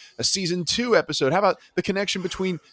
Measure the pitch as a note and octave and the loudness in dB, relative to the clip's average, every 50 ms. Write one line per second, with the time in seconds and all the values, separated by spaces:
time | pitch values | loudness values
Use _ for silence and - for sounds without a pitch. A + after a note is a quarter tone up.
0 | - - - - A2+ - - G3 F#3 E3 F3 F3+ E3+ - - A3+ A#3+ B3 G#3+ E3+ | -16 -14 -8 -4 -2 -2 0 0 -2 -2 -2 -4 -2 -2 -2 -2 0 4 4 4
1 | D3+ - D3 - C#3+ C3 D3+ F#3+ G#3 F#3+ - - - _ _ - F3 - F#3 G3 | 2 2 0 0 2 2 2 4 2 2 2 0 -4 _ _ -4 -2 -2 -2 -2
2 | G3+ - - G3 F3 F3+ - - F#3+ F#3 F3 D3+ - _ | -2 -2 -4 -4 -4 -6 -4 -4 -2 -2 -4 -4 -8 _